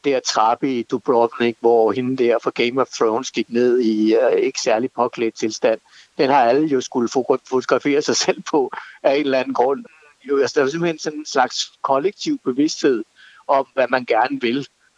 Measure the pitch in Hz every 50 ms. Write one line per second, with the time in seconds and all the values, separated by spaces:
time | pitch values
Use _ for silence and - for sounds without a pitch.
0 | - 143 135 127 - - - 123 110 113 123 - - 139 131 120 113 - 135 117
1 | - - 127 117 117 113 - - 120 120 113 - - 117 117 117 113 110 101 127
2 | 127 123 131 131 123 117 117 117 - 127 - - 117 120 123 135 123 - - -
3 | 123 110 110 123 131 - - 123 110 - 117 117 123 123 120 127 123 110 110 107
4 | 107 110 110 113 127 120 - 95 - 131 - - - 127 110 110 123 131 - -
5 | 120 120 - - 117 113 - - - 110 110 - - 120 113 - _ _ - -
6 | - _ _ - 151 131 139 143 120 117 123 143 156 160 139 127 120 - - 131
7 | 117 113 - 135 123 - 135 123 - - 131 127 123 - 139 120 - 143 139 143
8 | 147 - 120 - - - - - - - - 151 127 - - - - - - -
9 | - 143 135 147 151 139 135 131 127 135 127 120 120 131 143 127 117 - _ _
10 | _ _ _ _ - 131 143 139 131 117 - - 135 135 151 170 170 170 160 151
11 | - 160 151 151 151 - - 139 127 127 - - - - - _ - - 135 135
12 | 151 202 - - - 170 147 131 - 135 123 127 147 160 - - - 147 127 107
13 | - - _ - - - - - _ - 143 135 135 - _ 135 127 120 131 131
14 | 123 - 120 110 120 135 143 131 127 117 120 143 135 - _ _ _ _ _